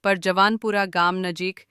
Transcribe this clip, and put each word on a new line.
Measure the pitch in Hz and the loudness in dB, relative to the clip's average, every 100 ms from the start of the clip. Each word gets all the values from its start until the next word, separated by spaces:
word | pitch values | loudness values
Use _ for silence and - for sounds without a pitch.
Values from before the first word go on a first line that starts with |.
પર | 202 196 | -2 0
જવાનપુરા | 190 185 202 220 220 208 196 | 0 2 2 2 -2 -2 -2
ગામ | 175 175 185 | 0 0 0
નજીક | 180 170 185 190 _ | -4 -4 -6 -8 _